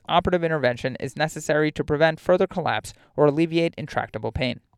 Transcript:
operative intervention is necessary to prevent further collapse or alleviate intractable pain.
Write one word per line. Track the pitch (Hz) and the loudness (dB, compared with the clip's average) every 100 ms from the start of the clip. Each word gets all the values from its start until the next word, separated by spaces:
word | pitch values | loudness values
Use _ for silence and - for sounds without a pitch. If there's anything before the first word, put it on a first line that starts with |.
| - | -2
operative | 165 180 175 | 0 2 0
intervention | 165 160 127 123 131 123 | 0 0 0 -2 -6 -6
is | 131 - | -8 -4
necessary | 151 - - 151 151 | -4 -4 -2 0 0
to | - | -2
prevent | 139 147 160 160 | -2 2 2 2
further | - 185 190 | 2 2 2
collapse | - 143 110 - - _ - | 0 -4 -4 -6 -16 _ 2
or | 147 | 4
alleviate | 143 165 165 165 - | 4 2 2 0 -4
intractable | 151 - 101 - 113 | -6 -6 -6 -6 -8
pain. | - 127 120 _ | -4 -4 -6 _